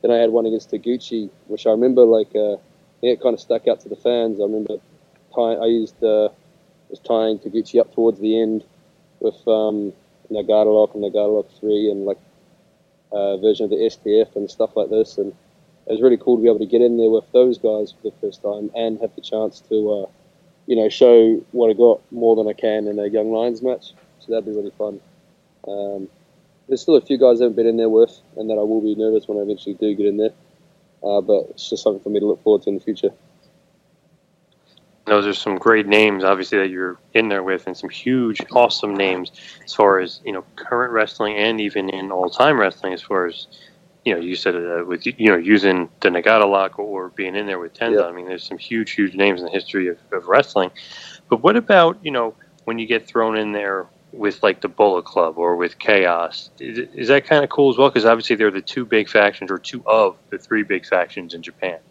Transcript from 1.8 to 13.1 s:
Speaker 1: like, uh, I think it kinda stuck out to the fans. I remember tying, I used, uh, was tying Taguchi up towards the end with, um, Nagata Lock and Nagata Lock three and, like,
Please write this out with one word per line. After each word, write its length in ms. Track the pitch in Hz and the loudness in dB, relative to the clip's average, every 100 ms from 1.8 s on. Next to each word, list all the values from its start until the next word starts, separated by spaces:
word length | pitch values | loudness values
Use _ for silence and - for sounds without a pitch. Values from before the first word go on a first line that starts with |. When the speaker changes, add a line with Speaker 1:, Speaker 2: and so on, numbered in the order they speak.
| 127 127 117 | 2 6 6
Speaker 1:
like, 280 | 113 104 107 | 6 2 -2
uh, 180 | 107 | -2
I 460 | 101 _ _ _ _ | -4 _ _ _ _
think 180 | 120 117 | -2 0
it 20 | |
kinda 160 | 123 113 | -2 -4
stuck 300 | - 117 - | -4 -2 0
out 120 | 113 | -2
to 80 | 98 | -6
the 60 | 101 | -6
fans. 440 | 120 120 113 101 | -4 -2 -2 -2
I 40 | |
remember 340 | 101 110 104 107 _ _ _ _ _ - | -4 -4 -6 -10 _ _ _ _ _ -4
tying, 240 | 117 117 | -2 0
I 60 | 113 | 0
used, 360 | 113 110 _ | 0 -4 _
uh, 260 | 113 107 107 _ _ _ _ _ _ | 0 2 0 _ _ _ _ _ _
was 100 | - | -20
tying 400 | - 113 110 107 | -4 0 0 -4
Taguchi 400 | - 110 110 120 | -6 -6 0 0
up 140 | 113 | 0
towards 260 | - 113 101 | 0 0 0
the 200 | 107 113 | -2 0
end 240 | 110 110 - _ _ _ _ _ | 0 -4 -8 _ _ _ _ _
with, 260 | 90 - - | -8 -6 -2
um, 440 | 110 107 104 101 - _ _ _ | 0 0 -4 -8 -12 _ _ _
Nagata 420 | 107 101 107 107 | -8 0 2 4
Lock 200 | 107 107 107 | 4 2 0
and 80 | |
Nagata 320 | 101 104 104 107 | -4 -2 0 0
Lock 140 | - _ | -4 _
three 300 | 107 107 107 | -2 0 0
and, 140 | 98 98 | -2 -6
like, 140 | 95 _ _ _ _ _ _ _ _ _ | -8 _ _ _ _ _ _ _ _ _